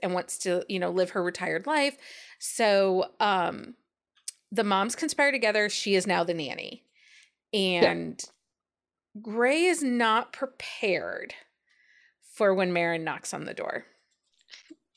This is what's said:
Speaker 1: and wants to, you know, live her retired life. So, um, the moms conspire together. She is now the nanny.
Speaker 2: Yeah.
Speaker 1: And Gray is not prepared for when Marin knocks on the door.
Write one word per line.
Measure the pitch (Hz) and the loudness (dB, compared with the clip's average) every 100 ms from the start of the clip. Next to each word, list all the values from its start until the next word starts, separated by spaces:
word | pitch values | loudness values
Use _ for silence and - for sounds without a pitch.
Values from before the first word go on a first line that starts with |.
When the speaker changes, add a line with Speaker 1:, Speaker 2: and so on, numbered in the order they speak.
Speaker 1:
and | 185 | -2
wants | 180 - - | -2 -4 -6
to, | 190 175 - | -2 -2 -2
you | 190 | -4
know, | 175 | -2
live | 180 180 | 0 0
her | 196 | 0
retired | 175 175 180 160 208 | -4 -4 -4 -4 -2
life. | 302 285 277 - - - - | 0 0 -2 -18 -20 -20 -12
So, | - - 220 196 190 185 - - | -8 0 4 4 4 2 0 0
um, | 208 190 170 - - 240 _ _ _ _ - - - | 2 2 0 -4 -12 -20 _ _ _ _ -18 -18 -8
the | 208 | -2
moms | 208 190 208 - | 2 2 0 -2
conspire | 311 - 285 | -4 2 2
together. | 269 214 214 208 | 2 2 2 0
She | - 214 190 | -2 0 2
is | 185 | 2
now | 175 | 0
the | 170 | 0
nanny. | 170 139 - - - _ _ _ - _ _ - 208 190 180 | -2 -4 -8 -12 -14 _ _ _ -20 _ _ -6 0 2 4
Speaker 2:
Yeah. | 160 | 4
Speaker 1:
And | 170 165 - - _ _ _ _ _ _ _ _ 208 | 2 -6 -10 -14 _ _ _ _ _ _ _ _ -16
Gray | 220 220 247 302 359 | -6 0 2 4 4
is | 320 | 2
not | 269 240 226 220 - | 0 2 4 2 0
prepared | - 262 - - - 214 165 85 - - - - _ _ _ _ _ _ _ | -6 -8 -8 -14 -4 0 0 -2 -8 -10 -16 -20 _ _ _ _ _ _ _
for | - - 208 | -12 2 4
when | 190 185 | 4 2
Marin | 175 170 165 | 2 0 0
knocks | 160 139 - | -4 -6 -8
on | - - | -8 -8
the | |
door. | - - - - _ _ _ _ _ _ - - - _ | -8 -6 -6 -10 _ _ _ _ _ _ -20 -20 -20 _